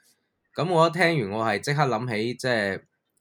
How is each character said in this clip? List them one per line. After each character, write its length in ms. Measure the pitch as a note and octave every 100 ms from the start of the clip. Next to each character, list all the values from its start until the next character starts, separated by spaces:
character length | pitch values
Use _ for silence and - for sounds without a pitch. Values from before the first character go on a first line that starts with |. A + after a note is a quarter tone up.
| _ _ _ _ _
噉 180 | - D#3+
我 160 | E3+ E3
一 40 |
聽 380 | E3 E3+ E3 G2+
完， 100 | G#2+
我 60 | A2+
係 140 | G2+
即 140 | G2
刻 80 | D3
諗 280 | C#3+ A2 B2
起， 240 | G#2+ A#2 B2
即 120 | C3
係 340 | A#2 G2+ F2+ - _ _ _